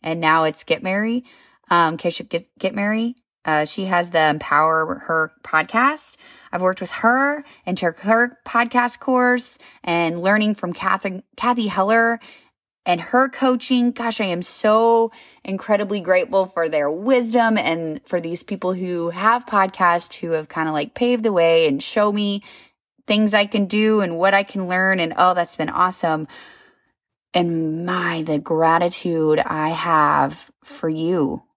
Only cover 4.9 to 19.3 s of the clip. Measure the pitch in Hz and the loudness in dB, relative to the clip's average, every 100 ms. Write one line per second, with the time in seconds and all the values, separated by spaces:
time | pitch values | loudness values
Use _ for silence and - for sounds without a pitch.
4.9 | 180 - 160 156 _ - 156 156 220 262 | -6 -4 -2 -2 _ -2 -2 0 0 0
5.9 | 302 - - - - - 180 185 190 180 | 0 -10 -14 -20 -20 -10 -2 -2 -2 -8
6.9 | - 226 254 277 294 285 - - 185 175 | 0 2 2 0 -2 -10 -14 -6 -2 -2
7.9 | 165 202 226 240 - - 233 240 247 240 | -2 0 2 2 -4 -4 -2 0 0 0
8.9 | - - 254 247 247 240 - - _ - | -4 0 2 4 2 -2 -8 -16 _ -2
9.9 | 170 165 170 185 208 214 208 175 175 190 | 0 0 0 2 2 2 -2 -4 -4 -2
10.9 | 190 196 185 - - 240 240 214 196 190 | -2 -4 -10 -16 -4 -2 0 -2 0 2
11.9 | 226 233 233 - - _ _ _ _ - | 2 2 -2 -10 -20 _ _ _ _ -2
12.9 | 175 - 247 269 - 269 254 - 247 240 | -2 2 2 2 0 0 0 0 2 2
13.9 | 240 233 220 202 175 175 - 214 214 233 | 0 -6 -4 -2 -2 -4 0 4 4 6
14.9 | 233 226 - - - - 190 - 202 202 | 4 2 -4 -20 -18 -8 -8 0 0 0
15.9 | 208 175 185 175 190 185 170 165 156 147 | -4 2 2 2 0 0 -2 -2 0 -2
16.9 | 160 214 254 233 233 226 220 160 165 165 | -2 2 2 2 2 2 2 0 -2 -4
17.9 | 156 - 180 165 175 - 196 180 185 180 | -8 -6 -4 -4 -8 -8 -6 -4 -4 -4
18.9 | 175 170 170 208 | -4 -4 -2 0